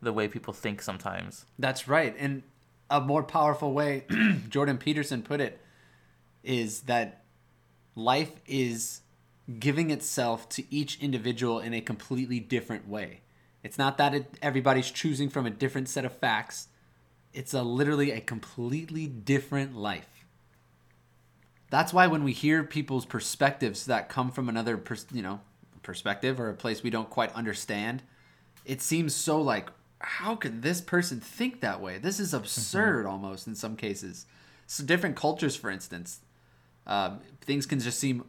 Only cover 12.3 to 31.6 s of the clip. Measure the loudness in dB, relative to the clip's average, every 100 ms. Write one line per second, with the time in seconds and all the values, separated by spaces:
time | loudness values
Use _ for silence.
12.3 | -2 0 -2 0 -8 -6 -8 -8 -12 _
13.3 | _ _ _ -10 0 2 4 4 4 -2
14.3 | -4 0 4 6 4 2 -2 0 0 0
15.3 | 0 -2 0 -2 0 -2 -2 -4 0 2
16.3 | 2 -2 -12 -14 _ _ _ _ _ _
17.3 | -12 -4 -2 0 2 4 4 2 0 -4
18.3 | -8 -8 -6 -2 -2 -4 -6 -6 -6 2
19.3 | 2 4 -2 -2 -2 -4 -4 -8 -20 -20
20.3 | _ _ _ _ _ _ _ _ _ _
21.3 | _ _ _ _ 2 6 8 8 6 2
22.3 | 2 4 4 4 -2 -2 -2 -2 -6 -4
23.3 | 2 2 4 -2 -2 0 -2 0 -2 -2
24.3 | -2 -2 -2 -2 -4 -4 -10 -8 -8 -6
25.3 | -8 -12 _ -20 -18 -12 -6 -2 0 0
26.3 | 0 -2 -2 -4 -2 -2 -2 -2 0 0
27.3 | 0 -4 -4 -4 -2 -2 -4 -10 _ _
28.3 | _ _ -18 -8 -6 0 0 2 0 2
29.3 | 2 4 0 -2 -16 _ _ -8 -4 -4
30.3 | -4 -4 -2 0 -2 2 2 2 -4 -8
31.3 | -4 -2 0